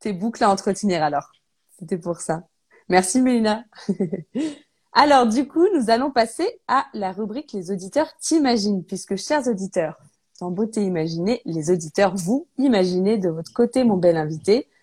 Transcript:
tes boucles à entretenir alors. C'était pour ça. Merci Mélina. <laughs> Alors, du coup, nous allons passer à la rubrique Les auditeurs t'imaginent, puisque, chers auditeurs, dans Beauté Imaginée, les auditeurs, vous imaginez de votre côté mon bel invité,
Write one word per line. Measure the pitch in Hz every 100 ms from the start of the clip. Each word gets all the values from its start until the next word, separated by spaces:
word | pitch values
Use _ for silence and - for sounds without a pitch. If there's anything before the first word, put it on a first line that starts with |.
tes | -
boucles | 175 226 -
à | 220
entretenir | 190 214 190 208 170
alors. | 151 143 - _ _ _ _ -
C'était | 170 185
pour | 170 165
ça. | - 165 - _ _ _ -
Merci | 180 185 254
Mélina. | 254 240 214 214 - - -
<laughs> | 190 175 170 - 233 311 285 _ _ _
Alors, | - 294 269 233
du | 233 262
coup, | 320 381 330
nous | 214
allons | 226 285
passer | 247 226 - 381 - -
à | 262 -
la | 226 190
rubrique | 185 214 202 202
Les | 202 170
auditeurs | 196 185 277 302 -
t'imaginent, | - 320 269 233 202 190
puisque, | - 190 - 196
chers | - 294 254
auditeurs, | 196 190 185 156 - _ _ _ -
dans | 180
Beauté | 180 220 220
Imaginée, | 190 170 165 165 190 240
les | - 160 156
auditeurs, | 180 160 - 196 196
vous | 170 269 - -
imaginez | 269 208 185 180 190 220
de | 185
votre | 160 170
côté | - 240 254
mon | 240 190
bel | 175 165
invité, | 156 156 - 233 - _